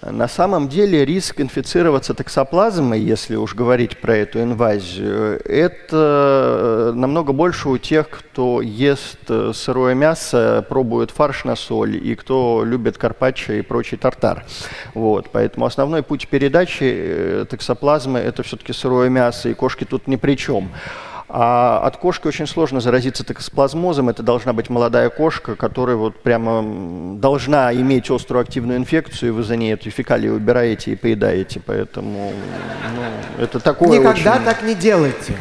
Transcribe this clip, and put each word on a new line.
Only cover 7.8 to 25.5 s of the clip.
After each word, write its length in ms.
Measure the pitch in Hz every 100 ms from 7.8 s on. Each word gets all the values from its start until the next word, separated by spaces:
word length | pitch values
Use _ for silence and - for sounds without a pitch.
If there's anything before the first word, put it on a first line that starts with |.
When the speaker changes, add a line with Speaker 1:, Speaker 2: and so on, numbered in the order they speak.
| - 156 151
Speaker 1:
кто 520 | - - - 123 120
ест, 560 | 117 107 139 143 - - -
э, 240 | 113 110
сырое 420 | 110 - 127 127 127
мясо, 680 | 147 160 - 123 113 113 107
пробует 420 | 135 123 117 117
фарш 320 | - 147 131
на 140 | 127 117
соль 400 | - 110 110 101
и 180 | - 117
кто 480 | - 131 123 113
любит 340 | 110 123 113 104
карпаччо 560 | 120 - 131 131 -
и 80 | 107
прочий 340 | - 120 117 -
тартар. 480 | 131 - 110 - - - - - -
Вот. 360 | - 113 104 101
Поэтому 320 | 113 110 - 120
основной 380 | - 139 160
путь 260 | 135 147 -
передачи, 540 | 143 139 151 180 -
э, 640 | 135 104 85 82 87 90 104
токсоплазмы — 680 | 107 - 123 143 151 131 127
это 240 | 117 117
всё-таки 280 | 123 113 -
сырое 380 | - 135 123 127
мясо, 400 | 127 120 120 120
и 40 |
кошки 300 | 113 131 -
тут 240 | 131 131 -
ни 80 | 135
при 200 | 135 139
чём. 320 | - 120 95 - - - - - -
А 520 | - 117 120 123 110 -
от 120 | -
кошки 280 | 180 175 160
очень 200 | 143 143
сложно 320 | - 160 135
заразиться 460 | 117 123 127 123 120
токсоплазмозом. 800 | 117 - - 139 151 180 151 127
Это 160 | 110
должна 300 | 113 120 120
быть 160 | 113 113
молодая 400 | 120 120 120 120
кошка, 460 | - 156 - -